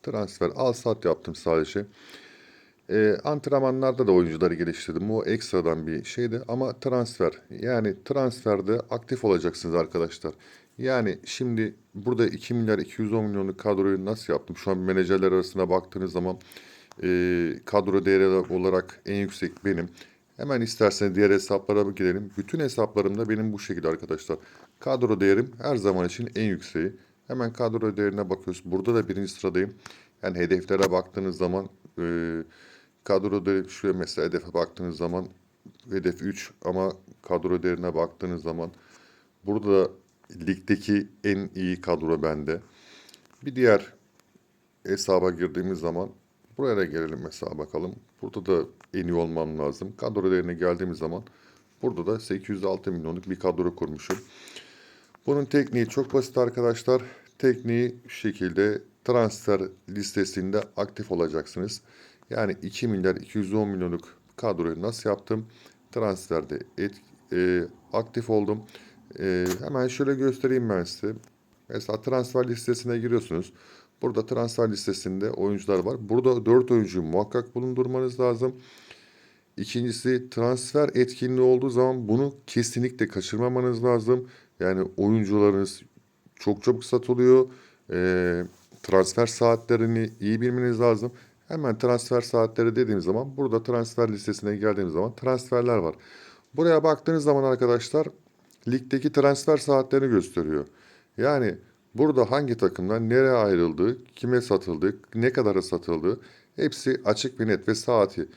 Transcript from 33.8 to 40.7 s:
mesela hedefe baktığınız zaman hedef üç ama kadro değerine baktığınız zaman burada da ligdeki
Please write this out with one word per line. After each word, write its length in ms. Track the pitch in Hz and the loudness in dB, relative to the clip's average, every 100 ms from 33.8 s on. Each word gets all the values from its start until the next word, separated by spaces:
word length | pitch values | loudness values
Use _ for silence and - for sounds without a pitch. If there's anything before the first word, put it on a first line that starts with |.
| 101 92 | -2 -2
mesela 300 | 82 - 78 | -4 -2 2
hedefe 260 | 82 85 | 2 2
baktığınız 420 | 85 82 - 90 78 | -2 -2 -4 -8 -4
zaman 300 | 85 90 90 - _ _ - _ 123 | -4 -4 -8 -16 _ _ -20 _ -6
hedef 320 | 98 90 85 | -2 -2 -2
üç 280 | 95 98 - _ | -8 -8 -14 _
ama 280 | 87 92 95 - - - | -4 -2 -2 -4 -18 -20
kadro 400 | - 90 87 90 | -4 -2 0 0
değerine 320 | 87 85 90 | 0 -2 -2
baktığınız 480 | 80 85 - 92 87 | -2 -4 -4 -8 -6
zaman 280 | 80 82 85 - _ - _ _ _ _ 95 | -6 -6 -8 -12 _ -20 _ _ _ _ -4
burada 380 | 104 101 98 | -2 4 4
da 60 | 90 - _ _ _ 87 85 | 4 -2 _ _ _ -8 -4
ligdeki 640 | 95 - | -4 0